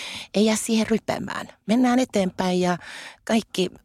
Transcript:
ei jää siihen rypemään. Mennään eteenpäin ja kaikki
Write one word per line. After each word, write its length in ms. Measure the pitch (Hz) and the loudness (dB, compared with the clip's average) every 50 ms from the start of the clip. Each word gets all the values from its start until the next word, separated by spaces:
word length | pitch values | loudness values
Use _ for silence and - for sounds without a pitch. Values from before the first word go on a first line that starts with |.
| - - - - - - - | -12 -12 -12 -14 -14 -4 0
ei 100 | 190 214 | 2 2
jää 100 | 220 220 | 4 2
siihen 300 | 214 - - 226 220 220 | 0 0 0 0 0 2
rypemään. 640 | - 220 208 - - 208 - - 202 - - - - - _ _ | 0 0 -2 -2 -2 -4 -4 -6 -8 -8 -10 -10 -12 -16 _ _
Mennään 320 | - 214 247 254 247 247 254 | 0 2 2 4 4 4 2
eteenpäin 600 | 262 - - 208 190 185 - - 190 180 180 180 | 2 2 2 0 0 0 0 -2 0 0 2 2
ja 180 | 180 175 180 170 - - - - - - - - _ | 2 2 0 0 -4 -10 -16 -16 -16 -18 -20 -12 _
kaikki 460 | - 220 226 - - - - 180 - - - _ | 0 0 0 0 -2 -2 -2 -2 -2 -4 -10 _